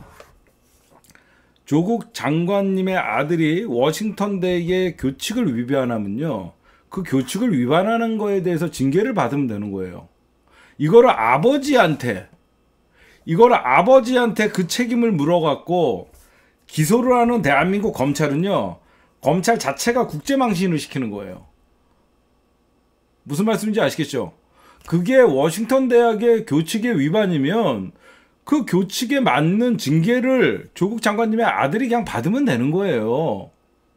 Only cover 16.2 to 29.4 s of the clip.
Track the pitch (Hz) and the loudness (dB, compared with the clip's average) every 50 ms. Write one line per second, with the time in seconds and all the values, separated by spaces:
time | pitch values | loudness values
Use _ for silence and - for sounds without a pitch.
16.2 | _ _ _ _ _ _ _ _ _ - - - 156 147 208 247 240 254 247 247 | _ _ _ _ _ _ _ _ _ -8 -4 -2 0 2 2 2 4 4 4 4
17.2 | 233 233 240 233 170 143 143 135 156 180 196 208 202 214 - - 127 143 143 - | 4 2 2 0 0 2 2 2 2 2 0 -2 -2 -4 -2 -2 -2 -2 0 0
18.2 | 156 143 139 143 180 202 190 143 104 92 85 - _ _ _ _ _ _ _ _ | -2 -2 0 -2 -2 0 -2 -2 -2 -4 -8 -14 _ _ _ _ _ _ _ _
19.2 | - 131 160 185 180 233 233 220 - - - - - 233 - - 226 - - 151 | -2 0 0 0 2 0 0 0 -2 -4 -6 -4 -2 -2 0 0 -2 -2 -6 -8
20.2 | - - 277 269 262 233 202 170 190 185 165 147 - - - 143 127 110 101 101 | -4 -2 0 0 0 0 0 0 0 0 -2 -2 -4 -6 -8 -6 -6 -6 -8 -10
21.2 | 98 92 92 87 - - _ _ _ _ _ _ _ _ _ _ _ _ _ _ | -12 -12 -14 -16 -20 -20 _ _ _ _ _ _ _ _ _ _ _ _ _ _
22.2 | _ _ _ _ _ _ _ _ _ _ _ _ _ _ _ _ _ _ _ _ | _ _ _ _ _ _ _ _ _ _ _ _ _ _ _ _ _ _ _ _
23.2 | _ - 143 143 202 220 220 - 208 214 214 220 180 135 - - 156 - - 127 | _ -8 -4 -2 0 0 0 0 -2 -2 0 0 0 0 0 -2 -4 -4 -4 -6
24.2 | 104 85 - _ _ _ _ _ _ - _ _ - - 165 170 175 190 262 269 | -6 -6 -10 _ _ _ _ _ _ -20 _ _ -6 -2 -2 0 2 4 6 6
25.2 | 247 196 143 131 143 165 160 190 226 - 254 269 269 247 247 233 240 233 226 208 | 6 6 6 4 2 0 0 -2 -2 0 0 0 2 4 4 4 4 4 2 2
26.2 | 226 240 233 220 220 - - 151 160 - - 226 214 247 233 156 139 151 165 214 | 2 2 2 2 0 0 0 0 0 0 -2 -2 -2 0 0 0 0 0 2 0
27.2 | 214 190 175 147 135 143 190 226 220 165 123 104 95 90 - _ _ - - _ | 0 0 0 0 0 0 0 0 0 0 -2 -4 -6 -10 -14 _ _ -20 -20 _
28.2 | _ _ _ _ _ - 294 311 233 - - 175 196 - - - 254 226 285 277 | _ _ _ _ _ -2 -2 -2 0 0 0 0 0 -2 -4 -6 -4 -2 -2 0
29.2 | 254 170 123 135 | 2 2 2 2